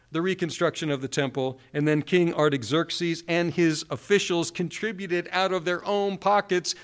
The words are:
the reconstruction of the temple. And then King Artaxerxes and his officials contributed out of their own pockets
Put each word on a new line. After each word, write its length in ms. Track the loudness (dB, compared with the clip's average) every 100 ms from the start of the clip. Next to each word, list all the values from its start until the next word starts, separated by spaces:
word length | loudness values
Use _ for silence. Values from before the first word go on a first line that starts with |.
| _
the 100 | -2
reconstruction 680 | -2 0 -2 0 0 0 -2
of 120 | -2
the 60 | -2
temple. 500 | -2 -2 0 -4 -4 -8
And 120 | 0 2
then 160 | 2
King 300 | 2 2 4
Artaxerxes 920 | 4 2 2 0 0 0 -2 -2 -4 -2
and 240 | 0 0
his 320 | 2 2 2 -4
officials 600 | -10 2 2 2 0 -2
contributed 800 | -4 -6 -4 -6 -6 -4 -4 -2
out 200 | -2 0
of 120 | 0
their 200 | -2 -4
own 340 | -2 -2 -2 -2
pockets 560 | 2 2 2 -2 -2 -8